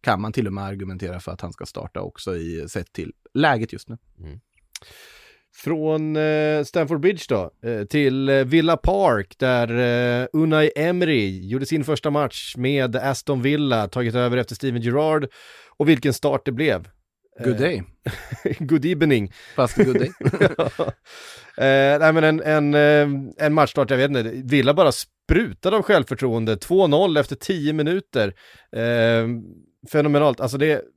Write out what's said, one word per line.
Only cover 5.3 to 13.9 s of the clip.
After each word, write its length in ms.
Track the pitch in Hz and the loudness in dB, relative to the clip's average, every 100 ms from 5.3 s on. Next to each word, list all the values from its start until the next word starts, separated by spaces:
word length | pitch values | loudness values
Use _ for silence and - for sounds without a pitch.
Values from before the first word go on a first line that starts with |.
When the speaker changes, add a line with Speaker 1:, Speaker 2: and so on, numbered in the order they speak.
| _ _ | _ _
Speaker 2:
Från, 640 | _ - 160 156 156 156 156 | _ -6 -4 -2 -2 -2 -2
eh, 460 | 156 151 151 151 | 0 0 0 0
Stamford 360 | 143 175 147 160 | -2 -2 -2 2
Bridge 240 | 170 180 - | 0 0 -2
då, 220 | 113 87 _ 117 | -2 -2 _ -6
eh, 160 | 113 | -6
till, 440 | 104 151 139 131 135 | -2 2 2 2 2
eh, 160 | 135 | 2
Villa 320 | 131 160 160 160 | 4 2 2 2
Park, 580 | - 196 185 110 98 - | 0 2 2 0 -4 -4
där, 300 | 131 123 117 117 123 120 123 120 | 0 0 0 0 0 0 0 -2
eh, 40 | 123 | -2
Unai 380 | 156 160 156 151 143 | 0 2 4 2 2
Emery 720 | 160 180 175 139 101 95 95 | -2 0 0 0 0 -6 -6
gjorde 180 | 123 135 | -6 -2
sin 180 | 160 | -2
första 260 | 139 147 156 | -2 -2 -2
match 440 | 147 139 - - 127 | -2 -2 -6 -14 -4
med 400 | 127 143 127 123 | -2 0 -2 -2
Aston 460 | 127 127 - 135 | -4 -4 -4 -2
Villa, 460 | 127 151 143 117 | 0 0 0 0
tagit 260 | 104 | -2